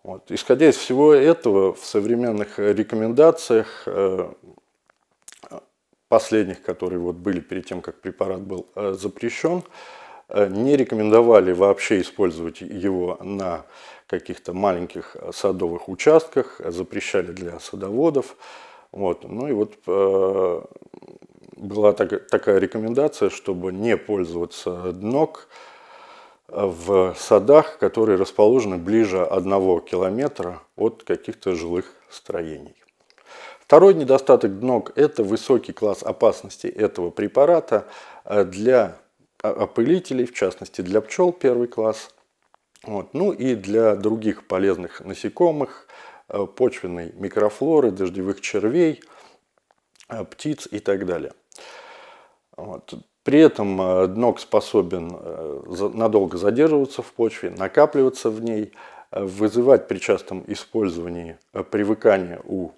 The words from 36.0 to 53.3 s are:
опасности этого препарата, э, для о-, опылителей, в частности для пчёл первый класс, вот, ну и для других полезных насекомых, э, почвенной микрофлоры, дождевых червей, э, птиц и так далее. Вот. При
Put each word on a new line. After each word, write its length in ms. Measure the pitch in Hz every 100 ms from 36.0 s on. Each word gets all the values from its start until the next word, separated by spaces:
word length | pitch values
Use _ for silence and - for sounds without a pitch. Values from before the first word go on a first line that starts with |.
опасности 640 | - - 113 - 98 - -
этого 460 | - 104 - 87
препарата, 760 | - 101 135 147 170 - 107 - - - - -
э, 180 | 104
для 540 | 92 95 113 127 95 85 _ _ _ _
о-, 60 | 107
опылителей, 760 | - 101 - 120 180 180 131 123
в 80 |
частности 480 | - 95 - - -
для 200 | 90 104
пчёл 300 | 107 - 180
первый 360 | 175 135 120 120
класс, 420 | - 110 107 - _ _ _ _ _ _ _
вот, 320 | - 104 92
ну 180 | 135 196
и 220 | 104 131
для 420 | 117 95 110 113 101
других 520 | 107 110 107 95 _
полезных 540 | 95 98 90 87 -
насекомых, 840 | 87 95 107 - 175 151 131 - _ - - - _
э, 180 | 101 98
почвенной 680 | - 127 - 92 87 85 -
микрофлоры, 760 | 95 107 104 - 139 156 127
дождевых 500 | 95 92 92 92 95
червей, 600 | - 104 107 160 165 151 - - - _ _ _ _ _ _ _ _
э, 160 | 113 95
птиц 420 | - 156 147 -
и 80 | 104
так 260 | - 98 92
далее. 280 | 85 - - _ - - - - - - - _ _ _ -
Вот. 380 | 92 87 - - _ _
При 160 | -